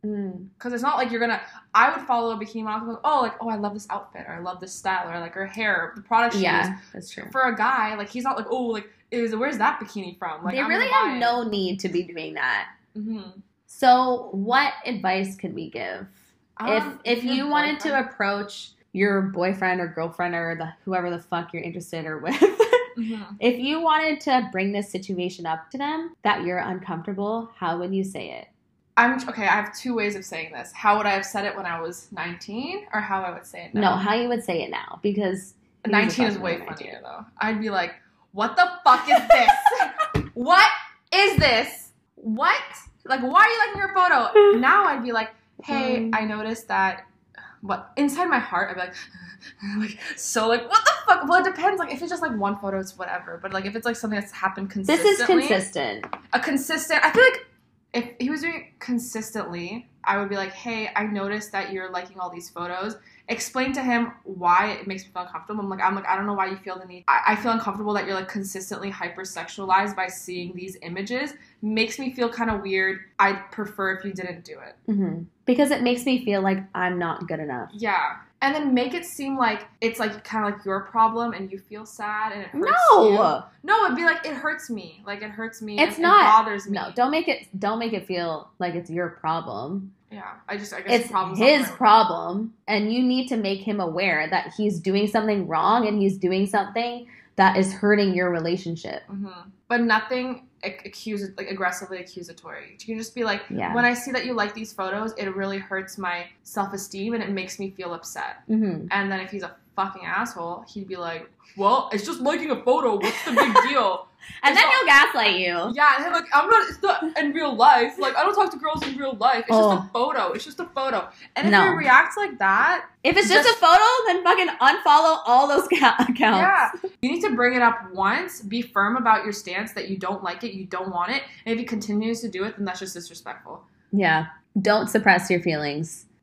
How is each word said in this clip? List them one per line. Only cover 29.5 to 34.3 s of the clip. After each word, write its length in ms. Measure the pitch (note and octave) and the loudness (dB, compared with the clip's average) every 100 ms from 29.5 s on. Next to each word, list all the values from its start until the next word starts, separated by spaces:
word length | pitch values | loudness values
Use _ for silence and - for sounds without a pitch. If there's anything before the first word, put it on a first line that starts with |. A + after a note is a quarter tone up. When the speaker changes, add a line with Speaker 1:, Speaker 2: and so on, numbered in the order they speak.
Speaker 2:
have 260 | G3+ G#3 - | 2 0 -8
two 160 | B3+ | -6
ways 220 | A#3 G#3 G3+ | -2 -2 -4
of 80 | |
saying 300 | F#3 E3 D#3+ | -10 -12 -12
this. 180 | C#3+ - | -12 -14
How 240 | - G#3 G#3 | -2 2 4
would 100 | G#3 | 2
I 40 | |
have 160 | G3 G3 | 0 -2
said 180 | G#3 | -4
it 100 | G3+ G3 | -6 -6
when 80 | F#3 | -8
I 160 | E3 | -6
was 260 | E3 F3 - | -8 -10 -16
nineteen, 760 | F#3+ E3+ F3 - G#3 D4 G4 G#4 | -10 -10 -10 -10 -10 -8 -10 -6
or 80 | A3 | -6
how 200 | G3 F#3+ | -4 -4
I 80 | F#3 | -4
would 140 | F3 - | -10 -16
say 200 | F3 E3+ | -18 -6
it 80 | |
now? 80 | G#3 | 0
Speaker 1:
No, 160 | G3 F#3 | 2 2
how 160 | G3+ | 0
you 160 | A3+ | 0
would 120 | A#3+ | 0